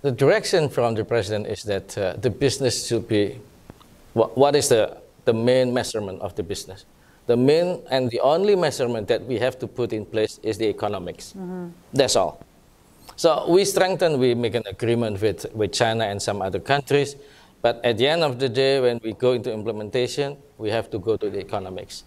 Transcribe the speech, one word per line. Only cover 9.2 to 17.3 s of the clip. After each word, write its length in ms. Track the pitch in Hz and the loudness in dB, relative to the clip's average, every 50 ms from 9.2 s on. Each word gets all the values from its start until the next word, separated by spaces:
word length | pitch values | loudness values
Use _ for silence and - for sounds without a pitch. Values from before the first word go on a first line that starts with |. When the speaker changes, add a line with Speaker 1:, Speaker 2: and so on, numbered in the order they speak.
| 92 | 0
Speaker 1:
we 140 | 120 127 101 | -4 -2 0
have 180 | 120 131 127 - | 0 -2 -2 -4
to 80 | 127 | -10
put 260 | 104 - - 120 - 110 | -10 -4 -4 -4 -2 -2
in 120 | 110 101 | -6 -6
place 340 | - - 110 107 107 - - - | -4 0 0 0 0 -2 -6 -4
is 140 | 107 110 | -4 -2
the 100 | 107 113 | 0 0
economics. 640 | 104 95 - 110 104 104 95 87 90 85 - - - - | -2 0 -2 -4 -4 -4 -6 -8 -10 -12 -12 -16 -18 -14
Speaker 2:
Mm-hmm. 340 | 196 185 175 185 180 175 175 170 - - - - | -12 -10 -10 -10 -10 -10 -12 -14 -20 -20 -2 2
Speaker 1:
That's 220 | 135 135 120 - | 2 2 4 4
all. 280 | 117 - 78 - - - _ _ _ _ _ _ _ _ _ - - - - - | 2 2 0 -2 -10 -20 _ _ _ _ _ _ _ _ _ -20 -20 -20 -20 -10
So 340 | - - 170 151 - - - | 0 2 2 2 2 2 2
we 140 | 170 190 202 | 4 4 4
strengthen, 540 | 196 196 190 185 185 185 160 185 165 151 131 | 2 0 0 0 0 2 0 2 2 2 2
we 160 | 127 127 120 | 2 2 2
make 180 | 117 120 110 101 | 0 -2 -2 -2
an 80 | 117 110 | -4 -6
agreement 540 | 101 92 - 120 113 117 117 117 110 104 95 | -6 -8 -4 0 0 2 2 0 -2 -2 0
with, 240 | 107 107 98 - - - - | 0 -2 -2 -2 -10 -10 -4
with 160 | 110 107 98 | -2 -2 -2
China 320 | - - 120 113 113 113 113 | 0 0 0 0 2 0 -2
and 180 | 101 101 101 | -2 -2 -4
some 200 | - - 101 101 | -4 -4 -4 -4
other 180 | 92 95 92 95 | -4 -4 -6 -6
countries, 560 | 80 - 139 143 139 - 147 143 143 143 - - - - | -2 0 0 0 0 0 0 0 0 0 -6 -14 -20 -20